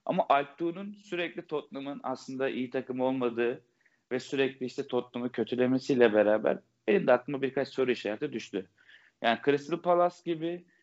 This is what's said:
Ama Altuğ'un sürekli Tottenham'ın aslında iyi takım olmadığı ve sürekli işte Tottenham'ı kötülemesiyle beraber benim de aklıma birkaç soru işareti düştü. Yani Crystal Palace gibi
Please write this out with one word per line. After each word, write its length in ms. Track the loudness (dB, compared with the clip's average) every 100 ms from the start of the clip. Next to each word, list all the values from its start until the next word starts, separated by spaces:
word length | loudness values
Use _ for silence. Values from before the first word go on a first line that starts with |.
| -4
Ama 200 | -2 2
Altuğ'un 640 | 2 2 -6 -6 -6 -12
sürekli 540 | -14 -8 -6 -6 -6 -6
Tottenham'ın 520 | -8 -6 -10 -10 -8
aslında 460 | -6 -8 -8 -4 -2
iyi 200 | -2 -4
takım 300 | -4 -4 -2
olmadığı 680 | 0 0 -2 0 -2 -2 _ _ _ _ -6
ve 80 | -6
sürekli 460 | -4 0 0 -2 -8
işte 220 | -6 -4
Tottenham'ı 440 | -4 -4 -6 -6
kötülemesiyle 840 | -4 -2 2 2 2 2 6 6
beraber 460 | 8 6 4 2 -2 _ _ 2
benim 200 | 2 4
de 60 |
aklıma 280 | 2 2 -4
birkaç 260 | -2 -2 -4
soru 240 | 0 0
işareti 420 | 0 -2 -4 -6
düştü. 360 | -8 -6 -8 -8 _ _ -20 _ -2
Yani 180 | 0 2 2
Crystal 360 | 0 0 -4
Palace 340 | 2 4 4 0 -8
gibi 400 | -4 -6 -8 -14 _